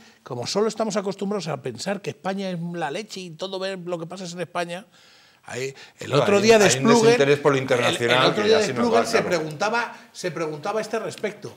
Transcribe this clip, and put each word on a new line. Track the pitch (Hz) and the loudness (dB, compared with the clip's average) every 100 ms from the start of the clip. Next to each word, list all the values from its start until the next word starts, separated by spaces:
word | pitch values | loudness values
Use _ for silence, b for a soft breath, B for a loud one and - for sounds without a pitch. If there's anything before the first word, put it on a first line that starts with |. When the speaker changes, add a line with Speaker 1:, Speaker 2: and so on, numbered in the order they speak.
| B B | B B
Speaker 1:
como | - 123 120 | -12 -10 -4
solo | 196 220 | 0 0
estamos | 220 220 196 | 0 -2 -2
acostumbrados | 196 185 196 208 160 | -4 -6 -4 -4 -4
a | 139 | -6
pensar | 135 110 - 202 | -6 -8 -6 -6
que | 151 | -8
España | - 185 196 190 | -8 -6 -6 -6
es | 175 170 | -6 -6
la | 170 156 | -6 -6
leche | 165 220 196 | -6 -10 -12
y | 180 | -12
todo | 156 190 190 | -10 -8 -6
ver | 190 190 | -6 -6
lo | 175 175 | -6 -8
que | |
pasa | 165 185 | -8 -12
es | 180 | -12
en | 175 | -10
España, | 170 175 175 175 - b b b b b | -8 -6 -6 -8 -14 b b b b b
ahí, | - 120 135 135 B - | -12 -8 -8 -10 B -14
el | 104 | -2
Speaker 2:
No, | 135 | 2
Speaker 1:
otro | 117 202 | 4 4
Speaker 2:
hay, | |
Speaker 1:
día | 220 226 | 6 6
Speaker 2:
hay | |
un | 190 | 6
Speaker 1:
Desplugen, | 131 170 240 | 4 6 6
Speaker 2:
desinterés | 226 233 139 143 | 6 6 4 4
por | 151 | 4
lo | 135 | 2
Speaker 1:
el, | |
Speaker 2:
internacional | 131 127 120 120 120 123 131 | 2 2 2 0 2 4 4
Speaker 1:
el | |
otro | - | 2
Speaker 2:
que | 214 | 4
Speaker 1:
día | 220 | 4
Speaker 2:
ya | 208 | 2
sí | |
nos | 127 | 0
Speaker 1:
Desplugen | 240 226 | 2 2
Speaker 2:
va, | 226 | 2
Speaker 1:
se | |
Speaker 2:
claro. | 226 185 | 0 0
Speaker 1:
preguntaba, | 175 156 147 208 233 226 B B | -2 -2 -4 -2 -2 -4 B B
se | - 180 | -10 -8
preguntaba | 165 160 151 196 214 | -6 -6 -6 -6 -6
a | |
este | 214 226 | -4 -6
respecto, | 190 - 208 - 120 | -6 -6 -8 -8 -16